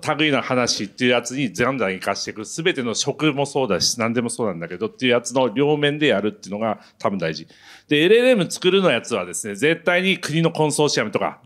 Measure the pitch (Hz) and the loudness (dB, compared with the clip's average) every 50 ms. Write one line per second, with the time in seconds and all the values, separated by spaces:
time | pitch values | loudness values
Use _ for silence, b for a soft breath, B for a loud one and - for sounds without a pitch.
0 | - - 151 143 156 156 139 123 - - 131 127 120 117 - - 110 95 - - | -2 -2 0 2 2 2 2 0 0 0 0 2 2 0 0 -4 -6 -8 -4 -2
1 | 127 123 123 120 120 - 127 135 143 113 85 87 120 123 139 131 107 95 95 92 | 2 2 2 2 0 -2 -4 -4 -4 -4 -2 0 0 0 0 0 -2 -2 -4 -2
2 | - 101 101 - - - 101 104 107 - - - 160 180 165 139 123 120 104 - | -4 -4 -4 -4 -6 -8 -10 -10 -12 -10 -10 -2 -2 -2 -2 0 -4 -4 -4 -2
3 | - 143 135 - 147 156 135 139 143 131 - 147 131 117 95 85 - - - 120 | -4 -4 -4 -2 -2 0 0 0 -4 -2 -2 -2 0 0 0 0 0 -2 -2 -2
4 | 110 117 113 127 117 117 - - 120 104 90 82 85 82 90 90 110 107 - - | -2 0 0 -2 -2 -2 -4 -4 -4 -4 -4 -6 -8 -10 -6 -6 -6 -6 -4 -2
5 | 127 127 120 120 120 - 120 135 131 120 101 123 143 147 151 147 147 143 143 151 | 2 2 2 2 2 0 0 0 0 0 0 0 2 2 2 2 0 0 0 2
6 | 151 139 110 98 101 107 101 - - 92 98 104 110 110 101 B B B B _ | 2 2 2 2 0 -2 -4 -6 -10 -10 -8 -4 -4 -4 -4 B B B B _
7 | - 110 101 95 85 82 80 76 80 B B B B B B B B _ 151 147 | -4 -2 -2 -2 -2 -4 -4 -6 -12 B B B B B B B B _ 2 2
8 | 156 180 220 233 240 254 254 208 170 - - - - 185 180 196 196 170 127 113 | 6 6 6 6 6 6 4 4 2 -2 -4 0 2 2 4 4 4 4 2 2
9 | - - 120 101 90 90 87 - - 107 101 98 127 151 165 - - 185 175 175 | 0 -2 -4 -4 -4 -6 -8 -8 -8 -8 -2 0 2 2 2 2 0 0 2 2
10 | 185 190 185 185 - - 147 165 165 160 165 - 156 151 139 - 151 147 - 147 | 2 2 0 0 -2 -2 0 2 2 2 2 0 0 0 2 2 2 2 2 0
11 | 117 107 - - 90 80 - - - | -2 -2 -2 -2 -2 -2 -4 -8 -6